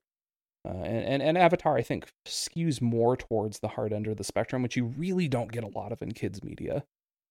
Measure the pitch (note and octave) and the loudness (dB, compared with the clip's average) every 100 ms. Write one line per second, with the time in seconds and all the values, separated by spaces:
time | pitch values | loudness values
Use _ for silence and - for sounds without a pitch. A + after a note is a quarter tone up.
0 | _ _ _ _ _ _ - F#2 E2 A2+ | _ _ _ _ _ _ -8 -6 -2 -2
1 | - C#3 C#3+ F3 E3+ F3 D#3+ B2 A#2 A2 | 0 2 4 6 6 6 2 2 2 -2
2 | - _ - - - E3 E3 B2 A#2+ A#2 | -6 _ -10 -6 -4 0 0 2 2 4
3 | A#2 B2+ - A2 G#2+ - G#2+ - A2 G#2+ | 4 2 0 0 0 -2 -6 -2 -2 0
4 | A2 G#2 F#2+ G2 A2+ C3 B2 B2+ A#2 C3+ | -2 -4 -4 -2 0 0 0 0 -2 -2
5 | F3+ F#3 D#3+ B2 A2 A#2 G#2+ G#2 G2 A2+ | -2 0 2 0 0 -4 -6 -6 -6 -6
6 | - A#2 G2 G2 - - - - - _ | -6 -4 -4 -4 -10 -6 -4 -4 -6 _
7 | _ _ _ | _ _ _